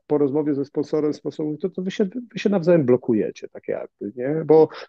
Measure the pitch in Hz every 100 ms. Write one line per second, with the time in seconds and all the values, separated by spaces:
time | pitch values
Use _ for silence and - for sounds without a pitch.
0 | - 147 143 147 151 139 131 151 143 151
1 | 147 143 147 - 151 151 190 190 185 -
2 | 196 247 247 - 208 196 165 175 123 123
3 | - 107 90 - - - - - - -
4 | 101 123 131 156 151 156 151 -